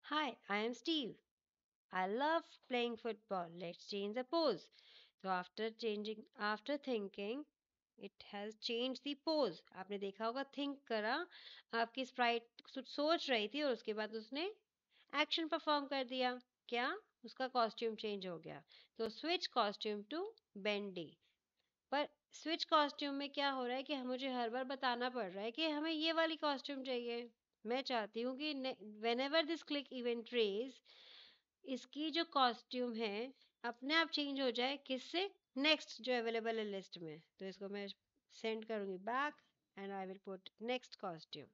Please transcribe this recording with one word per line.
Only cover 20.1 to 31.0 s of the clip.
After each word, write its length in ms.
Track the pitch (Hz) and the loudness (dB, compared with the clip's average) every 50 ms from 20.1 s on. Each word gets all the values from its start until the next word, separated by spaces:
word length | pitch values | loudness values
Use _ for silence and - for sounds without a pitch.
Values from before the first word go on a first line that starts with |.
| 285 | -4
to 120 | 330 381 440 453 _ _ _ _ | -4 -4 -6 -8 _ _ _ _
Bendy। 520 | 208 190 214 208 202 202 202 185 180 165 139 160 _ _ _ _ _ _ _ _ _ _ _ _ _ _ _ | -4 -2 0 0 0 -2 -4 -6 -8 -10 -10 -12 _ _ _ _ _ _ _ _ _ _ _ _ _ _ _
पर 180 | - 285 294 - _ _ _ _ | 0 0 0 0 _ _ _ _
स्विच 320 | - - - 302 330 320 - | -20 -8 -2 -2 0 0 2
कॉस्ट्यूम 520 | - 339 311 294 285 285 - 294 285 277 | 6 6 6 6 6 2 -2 -2 -2 0
में 140 | 277 285 277 | -2 -4 -4
क्या 200 | 277 294 285 277 | -2 0 2 2
हो 160 | 269 262 247 | 2 2 0
रहा 100 | 240 247 | 0 0
है 80 | 269 269 | -2 0
कि 120 | 277 302 | -2 -2
मुझे 340 | 269 254 247 254 247 269 269 | -2 -2 -2 -2 -2 -2 -2
हर 200 | 254 247 240 226 | 0 0 0 0
बार 140 | 220 254 262 | 0 -2 -2
बताना 460 | 254 277 262 269 254 240 240 247 254 | -4 -4 0 0 0 2 2 0 -2
पड़ 220 | 247 254 220 185 | 0 -2 -4 -2
रहा 120 | 175 196 202 | -4 -4 -4
है 80 | 233 | -4
कि 180 | 226 - 320 320 | -2 0 0 2
हमें 220 | 302 294 302 320 | 2 2 0 0
ये 200 | 330 302 311 330 | 0 2 2 2
वाली 240 | 320 320 330 320 320 | 4 4 4 2 2
कॉस्ट्यूम 480 | 294 - 294 285 262 - - 285 269 262 | 0 0 0 0 0 -2 -6 -6 -4 -2
चाहिए। 460 | 269 254 240 240 240 233 233 240 233 220 _ _ _ _ _ _ | -2 -2 -2 -2 -2 -4 -4 -6 -8 _ _ _ _ _ _ _
मैं 160 | 214 240 262 | 0 0 0
चाहती 400 | 269 - 269 233 208 202 _ 226 | 0 0 0 0 0 0 _ -2
हूँ 160 | 240 254 262 | -2 -2 -2
कि 160 | 254 294 302 302 | -2 -2 -2 -2
ne-, 220 | 269 254 262 247 - 190 214 208 214 208 | -2 -2 -4 -4 -6 -10 -14 -12 -2 2
whenever 400 | 233 233 240 262 277 294 330 330 | 2 2 4 2 4 4 2 4
this 200 | 285 330 302 - | 2 -2 -4 -2
click 300 | - 302 285 269 - 254 | -2 -2 -2 -2 -4 -6
event 300 | 254 240 240 240 233 226 | -2 0 0 0 0 -4
raise, 500 | 233 247 240 226 202 196 208 247 269 247 - _ - - - | 0 2 4 4 4 4 0 -2 -4 -6 -14 _ -20 -20 -20